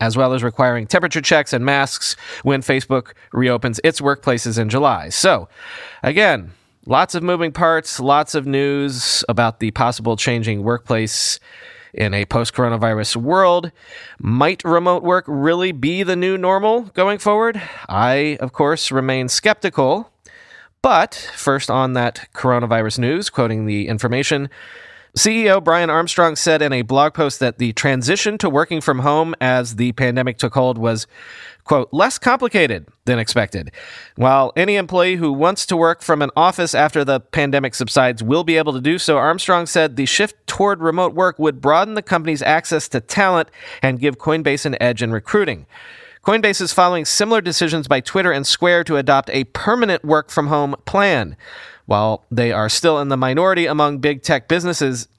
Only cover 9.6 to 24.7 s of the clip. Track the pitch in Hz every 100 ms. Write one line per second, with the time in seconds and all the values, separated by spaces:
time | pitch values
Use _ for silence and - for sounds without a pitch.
9.6 | 113 - 120 - 113 110 135 117 113 104
10.6 | 107 120 - 113 107 - - - - -
11.6 | - - - - 104 101 101 120 117 -
12.6 | 120 113 113 107 107 117 127 185 185 175
13.6 | 175 - - - - - - 123 151 190
14.6 | 175 170 180 180 175 180 151 143 151 175
15.6 | 185 143 143 180 185 175 185 190 180 196
16.6 | 214 233 208 - 196 208 208 208 233 220
17.6 | - - - 95 123 135 151 147 127 -
18.6 | 147 160 - 135 131 131 127 - 214 214
19.6 | 190 - 131 190 - _ _ - - -
20.6 | - _ 262 175 220 - - - 143 135
21.6 | - 127 131 127 120 - - - 127 123
22.6 | 117 113 110 127 120 170 202 - 117 110
23.6 | 107 104 - 110 120 127 143 143 139 -
24.6 | -